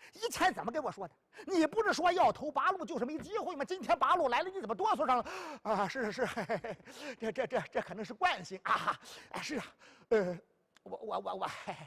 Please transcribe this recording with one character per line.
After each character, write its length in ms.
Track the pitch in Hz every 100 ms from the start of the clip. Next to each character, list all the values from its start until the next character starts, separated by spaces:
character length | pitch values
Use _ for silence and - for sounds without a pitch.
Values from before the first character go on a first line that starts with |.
| -
以 160 | - 453
前 240 | - -
怎 120 | 233
么 60 | 170
跟 120 | 277
我 100 | 247
说 160 | 170 180
的？ 60 | - _ - -
你 200 | 370 311
不 160 | 415
是 100 | 427
说 200 | 302 349
要 180 | 359 277
投 200 | - 294
八 200 | 285 302
路 140 | 381
就 140 | 320 302
是 60 |
没 140 | 247 302
机 200 | 294 415
会 180 | 349 320
吗？ 80 |
今 160 | 277 370
天 180 | 233 339
八 160 | 269
路 140 | 349 285
来 140 | 240
了， 80 | 359
你 100 | 381
怎 80 | 220
么 60 |
哆 160 | 226 415 359
嗦 100 | 302
上 100 | 247
了 100 | 214 370 339 285
？”“啊， 260 | - 202 196
是 240 | - 220
是 140 | 208 226
是， 500 | - 202 208 226 190
<laughs> 400 | - - 294 240
这 140 | 220
这 140 | 208 247
这 140 | 247 160
这 80 | 247
可 140 | -
能 100 | 185
是 80 | 208
惯 320 | 226 359 240
性 160 | 175 190
啊。 360 | - 185 165 - - - -
”“哎， 80 | -
是 160 | - 233
啊， 80 | - - - - _
呃， 280 | 226 180 175 - _ _ _
我 160 | 196 190
我 200 | 220 185
我 160 | 196 190
我， 140 | 190 - - 170